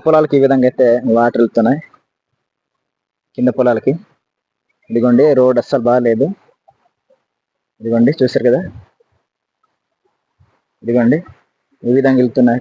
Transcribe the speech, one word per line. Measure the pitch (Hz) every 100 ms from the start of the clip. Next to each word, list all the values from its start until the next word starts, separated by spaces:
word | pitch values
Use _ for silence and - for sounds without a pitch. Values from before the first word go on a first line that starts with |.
| 160
పొలాలకి | 156 147 143
ఈ | 135
విధంగా | 135 127
అయితే | - 123 120 123 117
వాటర్ | 120 120
వెళ్తున్నాయి, | 117 - 113 147 - _ _ _ _ _ _ _ _ _ _ _ _ _ _ -
కింద | 123 120
పొలాలకి. | 123 110 - 170 - _ _ _ _ _ _ _ -
ఇదిగోండి | 117 120 120 151 127
రోడ్ | 127 123
అస్సలు | - 135 117
బాగాలేదు, | 123 120 113 156 202 _ _ _ _ _ _ _ _ _ _ _ _ _ _
ఇదిగోండి | 113 117 120 156
చూసారు | 127 131 120
కదా. | 131 185 - - _ _ _ _ _ _ _ _ _ _ _ _ _ _ _ _ _ _ _
ఇదిగోండి | 110 120 117 160 - - _ _ _ _
ఈ | 120 131
విధంగా | 135 131
వెళ్తున్నాయి | 123 127 123 120